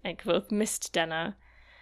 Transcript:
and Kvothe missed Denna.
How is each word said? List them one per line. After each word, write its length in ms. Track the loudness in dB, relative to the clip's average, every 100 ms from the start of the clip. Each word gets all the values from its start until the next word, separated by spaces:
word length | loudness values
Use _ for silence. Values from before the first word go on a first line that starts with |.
and 140 | -8 -6
Kvothe 320 | 2 2 2
missed 420 | 0 0 -2 -2
Denna. 440 | 0 0 0 -2 -6 -16 -20 -20 -20